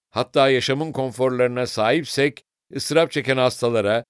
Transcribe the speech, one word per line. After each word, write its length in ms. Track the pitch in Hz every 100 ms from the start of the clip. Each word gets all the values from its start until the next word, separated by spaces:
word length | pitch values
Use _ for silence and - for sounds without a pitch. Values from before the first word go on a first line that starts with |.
| _
hatta 400 | 113 127 143 135
yaşamın 420 | 127 143 139 160
konforlarına 760 | 135 131 113 131 123 123 123 123
sahipsek, 760 | 113 110 160 139 - 143 - _ _ _ 139
ıstırap 360 | - 151 165
çeken 260 | 147 120 131
hastalara, 640 | 127 - 120 117 101 117